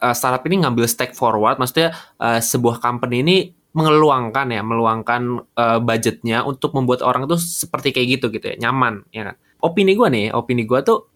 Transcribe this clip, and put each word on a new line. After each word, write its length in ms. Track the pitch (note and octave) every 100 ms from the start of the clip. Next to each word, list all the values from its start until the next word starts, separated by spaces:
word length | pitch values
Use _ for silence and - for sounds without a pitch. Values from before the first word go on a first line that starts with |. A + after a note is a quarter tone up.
eh, 140 | A#2+ B2
startup 280 | C3 C3 D#3
ini 140 | F#3+
ngambil 220 | D3 A#2 A#2
step 240 | - B2+ -
forward? 420 | A#2+ A2 G#2+ C3+
Maksudnya, 320 | B2 D#3+ E3 E3 - -
eh, 180 | A#2 A#2
sebuah 400 | A#2 C3 A#2+ A#2
company 360 | A#2+ B2 B2 A#2+
ini 120 | D3+ F#3 F3+ _ _ D#3+
mengeluangkan 720 | D#3 D3+ D#3 C3 A#2 C3+ C3
ya, 100 | A2
meluangkan, 580 | G#2+ A#2 A2+ A2 A2 A#2+ B2 A#2+ -
eh, 260 | - A#2 A2+
budgetnya 600 | A#2 A2+ A2+ - A#2 A2+ C#3
untuk 240 | C3 -
membuat 320 | C#3 B2 B2+
orang 240 | - B2 C#3
tuh 80 | E3+
seperti 560 | E3+ - - B2+ C3+
kayak 160 | B2+ B2 C3
gitu, 60 | B2
gitu 140 | G#2+ G2+ -
ya, 0 | A#2+
nyaman, 360 | C3 A#2+ G#2 -
ya 160 | A2 G#2
kan? 40 | - _ _
Opini 320 | E3 E3+ F#3+ G3+
gue 120 | A3
nih, 180 | A#2 G#2
opini 320 | A#2 A#2 B2
gue 160 | A2 B2+
tuh 280 | C#3+ A3 -